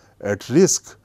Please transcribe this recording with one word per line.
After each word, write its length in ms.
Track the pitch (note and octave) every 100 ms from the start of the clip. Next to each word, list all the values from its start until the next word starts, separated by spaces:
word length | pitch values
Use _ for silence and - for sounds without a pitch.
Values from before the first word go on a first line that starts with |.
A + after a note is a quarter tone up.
| _ _
at 280 | G2+ G2+ -
risk, 500 | C#3+ F#3 - - -